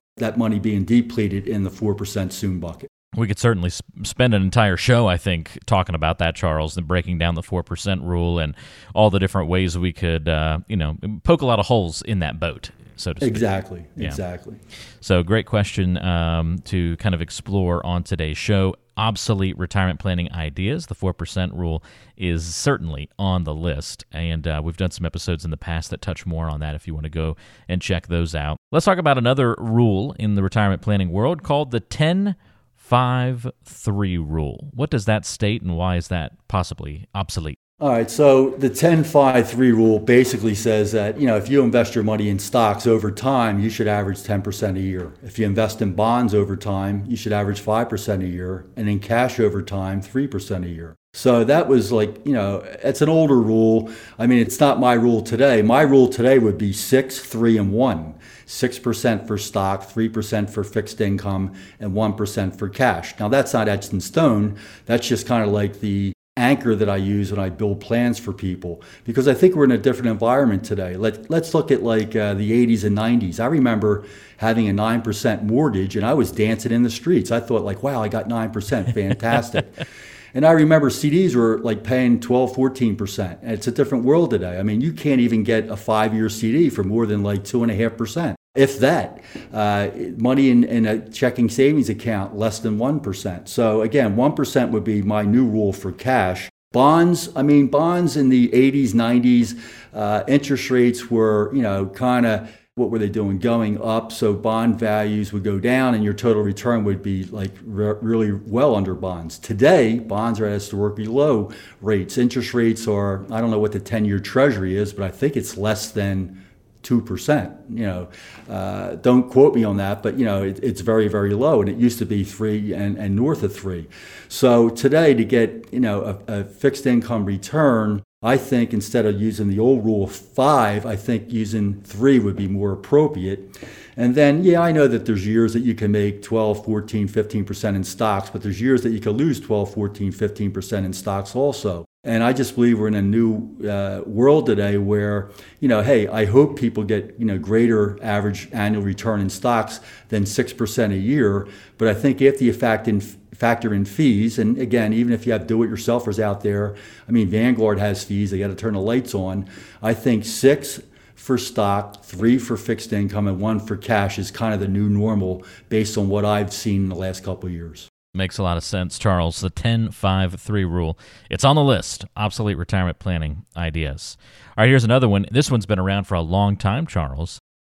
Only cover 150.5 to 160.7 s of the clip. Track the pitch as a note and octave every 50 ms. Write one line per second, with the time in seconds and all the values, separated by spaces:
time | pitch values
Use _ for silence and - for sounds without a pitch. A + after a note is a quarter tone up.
150.5 | - - A#2 G#2 - B2 A#2 G#2 G2 F#2+ F#2+ A#2 C#3+ D3+ A#2 G2+ G2 G2 G2+ -
151.5 | - - - - _ - A2+ A2+ G#2 G2+ B2 C#3 B2 - C3+ C#3 C3+ - C3 A#2
152.5 | G2+ - C3+ A#2 A2 G#2+ - A#2 G#2+ G2+ G2+ - - - - _ - - A#2+ A#2
153.5 | A#2 A2+ - A2 G#2 G2 G2 G2+ - - D#3+ C3+ G#2+ G2+ A2 A#2 A2+ - A2 G#2
154.5 | B2 C3+ C3 A2 A#2+ A#2+ A2 G#2+ A2 A2+ A#2+ A#2+ A#2 G#2+ - A#2+ A2+ G#2+ - -
155.5 | A2+ A2+ A#2 G#2+ A2 G2+ - - A#2 A#2+ - G#2+ G2 G#2+ A2 G#2 G2+ G2+ - G#2
156.5 | G2+ G2+ G#2 G2+ G2+ - - - - - - - A#2 A#2 G#2+ F2+ G2+ G#2+ A#2 B2+
157.5 | B2 A2+ A2 G#2+ G#2 F#2+ G#2 G#2 G2 F#2+ - - G2+ G2+ G#2 F#2+ G2 F#2 G2+ G2+
158.5 | F#2+ - A2 A2+ G#2 F#2+ F#2+ A2 B2 C3 B2 - - G2 F#2 F#2 F#2 G2 F#2+ -
159.5 | - - - - - - - A2+ A2+ - - C3+ A#2 G#2+ - - - - - C3
160.5 | D3 C#3+ - -